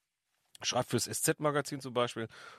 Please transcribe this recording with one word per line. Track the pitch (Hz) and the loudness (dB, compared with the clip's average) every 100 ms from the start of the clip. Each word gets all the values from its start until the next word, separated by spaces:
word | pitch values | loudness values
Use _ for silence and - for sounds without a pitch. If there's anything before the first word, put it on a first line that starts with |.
| _ _ _ _ _ - | _ _ _ _ _ -8
Schreibt | - - 127 | -2 0 2
fürs | 120 - | 0 0
S-Z-Magazin | 107 - 156 151 143 139 143 | 0 0 2 2 2 -2 -6
zum | 135 | -4
Beispiel | 120 120 - 113 - - | 0 0 0 -6 -8 -18